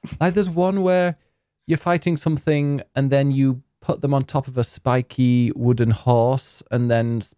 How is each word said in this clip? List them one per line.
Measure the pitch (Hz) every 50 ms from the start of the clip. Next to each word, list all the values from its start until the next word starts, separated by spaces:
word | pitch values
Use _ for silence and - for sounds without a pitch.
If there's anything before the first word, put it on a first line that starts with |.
| - - - -
Like, | 156 180 175
there's | 208 196 185
one | 160 170 180 185 196 196 185
where | 185 185 180 180 175 160 - _ _ _ _ _ _ _ _ _
you're | - 165 151
fighting | - 175 175 170 - 175 170 143
something, | - 165 156 139 - 156 151 147 143 143 143 139 - - -
and | 135 139 135
then | 139 139 139 143
you | 135 135 135 135 131 131 - _ _ _
put | - - - -
them | - 139 143
on | 139 131
top | - - 143 - 131
of | 127 127
a | 117
spiky | - - - - 123 123 127 127 - - - 127 123 123 123 120 117 -
wooden | - 120 120 123 117 120 117
horse, | 110 - - 127 123 117 113 123 131 131 - - - - - -
and | - 120 123 120
then | 117 117 113 117 117 113
s-, | - - -